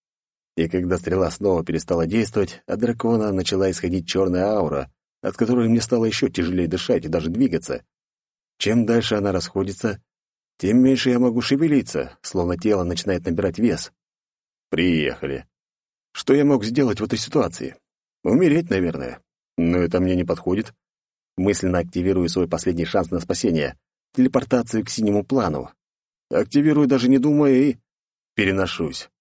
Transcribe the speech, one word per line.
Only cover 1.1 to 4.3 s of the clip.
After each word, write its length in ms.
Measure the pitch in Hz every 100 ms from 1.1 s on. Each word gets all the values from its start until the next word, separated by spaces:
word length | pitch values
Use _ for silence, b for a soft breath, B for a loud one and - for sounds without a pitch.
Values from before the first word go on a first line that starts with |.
| 92 85
снова 340 | - 98 85
перестала 420 | 85 80 - 85 82
действовать, 560 | 110 110 107 95 - -
от 120 | 101
дракона 540 | 120 113 117 117 107
начала 380 | 95 - 95 95
исходить 360 | 85 90 90 82
черная 380 | 95 95